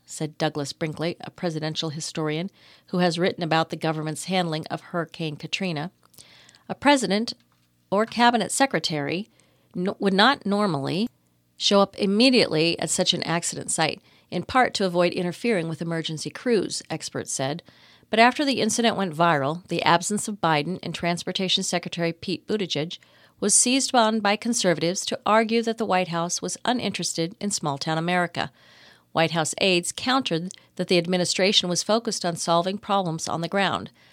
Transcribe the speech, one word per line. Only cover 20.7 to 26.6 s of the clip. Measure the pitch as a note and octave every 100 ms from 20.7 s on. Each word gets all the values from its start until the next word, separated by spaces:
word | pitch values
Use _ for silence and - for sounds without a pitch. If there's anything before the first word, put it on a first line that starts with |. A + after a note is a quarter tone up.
| F#3
and | F3
Transportation | D#3 E3+ F3 - F3+ F#3 F#3+
Secretary | F#3 F3 F3 F3 E3+
Pete | E3 - E3 -
Buttigieg | G#3+ F3 C#3+ E3 - _ _ _ _
was | G3+
seized | - B3 C4 C4
on | B3+ A3 A3
by | G3+ G#3
conservatives | A#3 A#3 F#3 D3+ E3 F#3+ -
to | - -
argue | A3 A3 A#3
that | A3+ A3+
the | G3+
White | F#3 F3+
House | E3+ F3 -
was | F3+ -